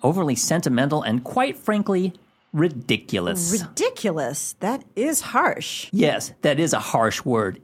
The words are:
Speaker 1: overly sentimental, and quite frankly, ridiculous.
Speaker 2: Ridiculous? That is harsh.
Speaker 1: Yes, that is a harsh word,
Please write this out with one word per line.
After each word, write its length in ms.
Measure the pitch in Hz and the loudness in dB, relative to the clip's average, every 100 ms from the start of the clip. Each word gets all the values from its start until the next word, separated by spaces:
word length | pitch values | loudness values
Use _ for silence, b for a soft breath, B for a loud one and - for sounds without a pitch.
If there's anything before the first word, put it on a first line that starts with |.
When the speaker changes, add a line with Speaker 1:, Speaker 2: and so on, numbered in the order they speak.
Speaker 1:
overly 340 | 131 180 156 120 | 0 2 0 0
sentimental, 680 | - 165 160 120 139 151 | 0 0 2 2 2 0
and 200 | 110 120 | 0 -2
quite 360 | 123 247 269 - | -2 -2 -2 -2
frankly, 560 | - 214 208 190 185 - _ _ _ | -2 -2 0 0 0 -4 _ _ _
ridiculous. 1040 | 151 170 131 - 110 - 95 87 180 170 214 | 0 0 0 -2 -2 0 -2 0 -2 -2 -2
Speaker 2:
Ridiculous? 920 | 170 - 466 - 214 160 127 147 - - | -4 -2 -4 -2 -4 -2 -4 -6 -8 -6
That 240 | 190 269 - - | -4 -4 -6 -4
is 240 | 277 294 | -2 -2
harsh. 680 | - - 330 - - - - | 0 2 2 0 -6 -8 -4
Speaker 1:
Yes, 400 | 196 156 107 - - | 2 4 2 -6 0
that 180 | 151 143 | 2 2
is 140 | 160 | 2
a 80 | 110 | 0
harsh 460 | - - 110 - 139 | 0 2 2 0 0
word, 340 | 113 98 - | 2 0 -2